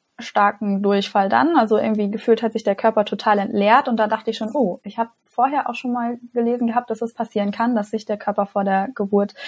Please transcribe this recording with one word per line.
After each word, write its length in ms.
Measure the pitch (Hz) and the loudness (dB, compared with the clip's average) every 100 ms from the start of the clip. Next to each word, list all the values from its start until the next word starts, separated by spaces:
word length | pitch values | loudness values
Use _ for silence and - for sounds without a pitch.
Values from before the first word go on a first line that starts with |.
| _ - | _ -18
starken 640 | - - 202 208 208 196 | -6 2 2 0 -2 0
Durchfall 460 | 202 202 202 208 196 | 2 2 0 0 2
dann, 280 | 220 285 320 | 2 4 4
also 200 | 220 214 | 4 2
irgendwie 320 | 220 214 202 | 2 0 -2
gefühlt 340 | 214 - 226 | -2 2 2
hat 100 | 233 | 2
sich 100 | 226 | -2
der 140 | 220 196 | -2 0
Körper 280 | 226 220 | 2 2
total 360 | 202 202 - 208 | 0 0 0 2
entleert 480 | 196 - 202 247 277 | 0 0 4 4 4
und 80 | 226 | 0
da 100 | 214 | 0
dachte 240 | 214 - | 0 -4
ich 60 | 220 | -6
schon, 180 | 220 | -4
„Oh, 240 | 277 208 180 | 0 0 -2
ich 120 | 202 214 | -10 -6
habe 140 | 226 _ _ | -6 _ _
vorher 400 | - 262 285 - | -2 0 0 -4
auch 60 | |
schon 180 | 240 247 | -6 -4
mal 260 | 240 233 240 240 | -4 -4 -6 -6
gelesen 360 | 240 233 240 233 | -2 0 0 0
gehabt, 220 | 226 240 | -2 -4
dass 120 | 226 | -6
es 120 | 233 | -6
passieren 360 | - 220 214 202 | -6 -6 -2 -2
kann, 240 | 202 233 | -2 0
dass 160 | 233 208 | 0 -2
sich 140 | 220 | -6
der 120 | - 208 | -4 -6
Körper 300 | - 202 196 | -4 -2 -2
vor 160 | 202 | 0
der 280 | 196 190 196 | 0 0 -2
Geburt 400 | - 202 202 208 - | -4 0 2 0 -6